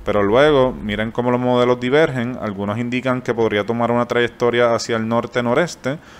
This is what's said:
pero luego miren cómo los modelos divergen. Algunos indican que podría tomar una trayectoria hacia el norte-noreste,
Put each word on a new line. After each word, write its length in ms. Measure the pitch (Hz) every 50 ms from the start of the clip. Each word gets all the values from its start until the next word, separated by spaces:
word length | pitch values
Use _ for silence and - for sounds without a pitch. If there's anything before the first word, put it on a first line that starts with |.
| -
pero 180 | 104 98 104
luego 500 | 101 98 110 131 147 156 147 135 131 127
miren 400 | 117 69 101 107 104 104 110 113
cómo 180 | - 123 120 123
los 80 | 123 123
modelos 400 | 123 123 123 123 123 123 123 120
divergen. 600 | 123 127 139 151 131 127 131 127 117 123 127 -
Algunos 380 | 101 107 95 98 101 101 107 117
indican 420 | 120 120 123 127 120 131 123 127
que 140 | - - 117
podría 320 | 117 113 110 104 104 101
tomar 240 | 110 117 117 117 117
una 160 | 120 120 120
trayectoria 680 | 113 120 120 120 113 - - 123 120 117 120 120 117 113
hacia 220 | 110 - - 117
el 100 | 113 110
norte-noreste, 920 | 113 117 117 117 117 - 123 120 117 123 151 175 160 - - - 127 139 - - - -